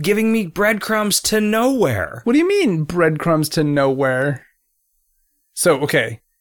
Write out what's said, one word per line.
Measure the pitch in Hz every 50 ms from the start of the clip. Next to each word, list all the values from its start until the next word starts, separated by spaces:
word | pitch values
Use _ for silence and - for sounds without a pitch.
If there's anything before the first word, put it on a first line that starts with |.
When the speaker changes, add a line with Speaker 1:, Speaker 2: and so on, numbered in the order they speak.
Speaker 1:
giving | 151 196 208 214 220 226
me | 226 226 208
breadcrumbs | 165 - 175 202 214 220 202 - - 220 214 214 208 190 -
to | - - 214 214
nowhere. | 214 208 214 226 233 262 277 247 196 139 113 98 87 76 - 120 -
Speaker 2:
What | 233 247
do | 302
you | 339
mean, | 370 403 403 381 233 175 160 156
breadcrumbs | - 175 180 170 160 160 147 - 175 165 156 151 151
to | - 165 151
nowhere? | 147 143 143 139 135 135 135 139 131 127 127 135 143 139 - - _ _ _ _ _ _ _ _ _ _ _ _ _ _ _ _ _ _ _ _ _ _
So, | - - 180 151 131
okay, | 147 147 - 143 113 113 113 - _ _ _ _